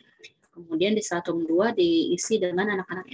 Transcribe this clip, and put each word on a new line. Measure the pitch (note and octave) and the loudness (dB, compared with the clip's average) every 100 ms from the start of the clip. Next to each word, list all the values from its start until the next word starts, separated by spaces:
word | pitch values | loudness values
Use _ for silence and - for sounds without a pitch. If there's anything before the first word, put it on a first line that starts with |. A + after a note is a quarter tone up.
| _ _ - _ _ | _ _ -20 _ _
Kemudian | F3 E3+ D#3+ G3 | -20 -6 -2 2
di | G#3+ | 0
stratum | - F3 F3 E3+ D#3+ | 0 -4 -2 -4 0
dua | E3+ A3+ | 2 2
diisi | A#3 E3+ E3 - F3+ - A3 | 2 2 4 2 0 0 0
dengan | F3+ F3+ G#3 G3 | 0 0 0 -2
anak-anak | F3+ F3+ F3+ | -4 -8 -8